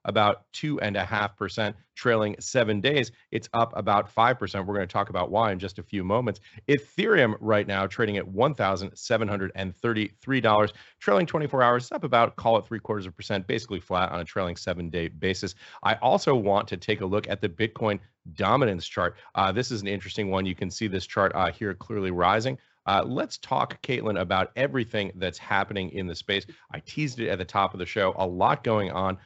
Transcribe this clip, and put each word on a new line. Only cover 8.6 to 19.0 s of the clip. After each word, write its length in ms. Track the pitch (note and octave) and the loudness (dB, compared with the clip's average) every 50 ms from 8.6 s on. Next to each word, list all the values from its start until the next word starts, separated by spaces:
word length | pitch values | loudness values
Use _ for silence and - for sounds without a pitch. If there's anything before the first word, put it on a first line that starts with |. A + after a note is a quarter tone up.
| G#2+ G2 G2 F2+ F#2+ F#2 - | 0 0 0 0 -4 -8 -10
seven 320 | - - - A#2 A2 A2+ | -12 -2 0 0 0 2
hundred 260 | G2+ G#2 G2 F#2+ F#2 - | 0 -2 -4 -4 -6 -6
and 200 | F#2+ G2 F#2+ F2+ | -6 -6 -8 -8
thirty-three 680 | - - A#2+ A2+ A2 G#2+ G2 - _ - - C3+ C3 | -4 -2 -2 0 0 -2 -4 -6 _ -6 -2 -2 2
dollars. 320 | A2+ A2 G#2+ G#2+ G#2+ G2+ - - - - _ _ | 4 4 6 6 4 2 0 -8 -20 -20 _ _
Trailing 260 | - - G3+ G3 F3+ | 0 2 4 4 4
twenty-four 380 | D#3 - D#3+ D3+ C#3+ - C3 B2 | 2 0 -2 -2 0 2 4 6
hours, 220 | A#2+ A#2+ B2 B2 | 6 6 4 0
it's 80 | - - | -4 -6
up 120 | D4 E3 | -6 -2
about, 320 | C#3 C3 A#2 A#2 A2+ - | 2 6 6 6 4 2
call 220 | - - A#2 A#2 G#2+ | 0 2 4 4 4
it 80 | F#2+ | 2
three 140 | - A#2 G#2 | 0 -8 -10
quarters 260 | - - A2 G#2 F#2 | -4 -4 -4 -4 -4
of 60 | F#2 E2+ | -8 -12
a 40 | |
percent, 300 | - - - A2 G2 F#2+ | -14 -6 -2 -2 -2 0
basically 340 | - - A#2 - - G2+ F2+ | -2 -4 -4 -2 -4 -8 -8
flat 300 | - - F#2 F2+ F#2 F2 | -4 -2 0 0 2 0
on 100 | - F2 | 0 -4
a 40 | E2+ | -6
trailing 320 | - - G2+ F#2 F2 E2+ | -4 -4 -2 -2 -2 -4
seven-day 520 | - - - F2+ E2+ F2 E2+ D#2 F2 E2+ E2 | -4 -4 -4 -4 -4 -4 -4 -2 -2 -4 -4
basis. 460 | - D#2+ G2 F#2+ F#2+ - - F#2 - - - - - - - | -6 -4 -2 -2 -2 -2 -4 -8 -8 -10 -18 -20 -20 -4 -2
I 120 | G2+ A2 | -2 0
also 400 | G#2+ - B2+ D3+ G3+ - E3 C#3 | 2 2 2 2 4 4 4 2
want 340 | B2 G2+ G2+ G2 G2+ G2+ - | 4 4 4 4 2 2 0
to 80 | G#2 | -6
take 240 | E2+ - - A2 - | -8 -2 -2 -2 -2
a 60 | G2 | 0
look 220 | F#2 F#2+ G#2 G#2 - | 0 0 -2 -2 -2
at 120 | G2+ G2+ | -6 -4
the 80 | - G2+ | -4 -6
Bitcoin 520 | E2 E2 G#2+ A#2 - - A2+ G#2+ G2+ F#2 - _ _ _ _ - D#2+ | -2 -2 -4 -4 -2 -2 -2 -2 -2 -2 -6 _ _ _ _ -20 -6
dominance 520 | D#2 F#2+ F#2+ A#2 C3+ C#3+ A2 F#2+ F2 - | -2 2 4 4 4 4 2 0 -2 -6
chart. 300 | - - - | -6 -2 -2